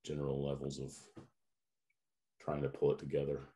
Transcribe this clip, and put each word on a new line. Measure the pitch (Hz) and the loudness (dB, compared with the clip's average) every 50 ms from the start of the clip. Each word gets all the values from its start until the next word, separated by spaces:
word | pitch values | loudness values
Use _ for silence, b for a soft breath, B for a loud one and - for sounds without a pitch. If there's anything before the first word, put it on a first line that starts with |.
| - | -6
general | - 76 73 71 69 67 69 69 | -4 -2 0 0 0 2 2 2
levels | 69 69 67 65 69 69 67 | 0 0 0 -2 -4 -4 -4
of | 67 65 - - - - _ - - - _ _ _ _ _ _ _ _ _ _ _ _ _ _ _ _ _ _ _ _ _ _ | -6 -8 -8 -12 -18 -18 _ -20 -20 -20 _ _ _ _ _ _ _ _ _ _ _ _ _ _ _ _ _ _ _ _ _ _
trying | - 76 76 73 | -2 -2 0 2
to | 71 67 | 0 0
pull | - - 73 71 | 2 4 4 4
it | - - | 4 4
together | 76 71 69 71 71 71 71 67 69 - - | 0 0 0 2 2 2 0 -2 -4 -10 -20